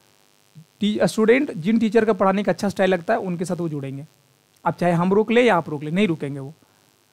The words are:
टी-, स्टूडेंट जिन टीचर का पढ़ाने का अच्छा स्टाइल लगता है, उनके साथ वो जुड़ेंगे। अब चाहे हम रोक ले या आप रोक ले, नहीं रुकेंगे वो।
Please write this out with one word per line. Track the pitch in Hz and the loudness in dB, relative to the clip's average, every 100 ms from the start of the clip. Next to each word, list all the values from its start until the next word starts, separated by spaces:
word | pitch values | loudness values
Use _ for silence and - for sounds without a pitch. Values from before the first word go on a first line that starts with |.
| 101 101 101 _ _ - - _ | _ _ _ _ _ -20 -20 _
टी-, | 208 214 196 | -2 0 0
स्टूडेंट | - 220 254 294 | 2 4 4 0
जिन | 196 160 226 | -4 0 0
टीचर | 226 226 | 2 2
का | 220 | 2
पढ़ाने | 202 196 190 | 2 2 2
का | 196 | -2
अच्छा | - 202 | -2 -4
स्टाइल | - 185 | 0 0
लगता | 185 165 | 0 0
है, | 233 | -2
उनके | 196 170 | -2 -6
साथ | 180 170 | -6 -6
वो | 170 | -6
जुड़ेंगे। | 147 135 135 156 _ _ _ _ _ | -6 -8 -12 -14 _ _ _ _ _
अब | 170 | -6
चाहे | - 175 | -2 0
हम | 170 180 | 2 2
रोक | 196 220 | 2 4
ले | 233 | 4
या | 247 175 | 4 4
आप | 156 | 0
रोक | 151 | -8
ले, | 151 | -4
नहीं | 180 208 | 0 0
रुकेंगे | 160 143 139 | 0 -6 -10
वो। | 135 - _ _ _ _ _ | -12 -18 _ _ _ _ _